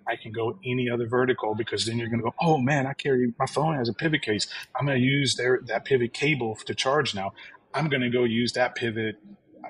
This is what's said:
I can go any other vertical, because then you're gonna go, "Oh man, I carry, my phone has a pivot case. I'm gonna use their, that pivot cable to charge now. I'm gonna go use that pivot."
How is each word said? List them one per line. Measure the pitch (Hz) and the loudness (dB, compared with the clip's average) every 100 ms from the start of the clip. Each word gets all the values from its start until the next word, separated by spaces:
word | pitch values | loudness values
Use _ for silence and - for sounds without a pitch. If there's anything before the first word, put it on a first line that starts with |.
| - | -8
I | 117 | -6
can | 113 | -6
go | 110 113 - 127 | -4 -4 -4 -2
any | 127 123 | 0 0
other | 120 113 | 0 0
vertical, | 123 127 117 107 | 2 2 2 -2
because | 107 110 107 104 | -2 -2 -4 -2
then | 117 | -2
you're | 113 | -2
gonna | 117 | -2
go, | 113 - | -2 0
"Oh | 165 156 | 2 4
man, | 127 147 135 | 4 2 0
I | |
carry, | 139 147 131 123 - | -2 0 2 2 0
my | 131 | -2
phone | - 156 147 | 0 0 0
has | 117 | -2
a | |
pivot | 107 160 151 | 0 0 0
case. | - 104 - - - - | 0 -2 -2 -8 -8 -4
I'm | 143 | 0
gonna | 131 | 2
use | 127 143 131 120 | 4 2 2 0
their, | 123 123 123 | 2 2 0
that | 113 - | -4 2
pivot | 131 120 - | 2 2 0
cable | 147 143 113 110 - | 0 0 -2 -6 -6
to | |
charge | 120 131 147 123 | -2 2 2 2
now. | 98 98 - - - _ 135 | -2 -6 -8 -18 -20 _ -2
I'm | 156 | 0
gonna | 135 123 | 0 2
go | 123 | 2
use | 120 113 120 | 2 2 0
that | 123 123 | 2 0
pivot." | - 120 110 110 104 - - _ - | 0 -4 -2 -4 -4 -12 -20 _ -20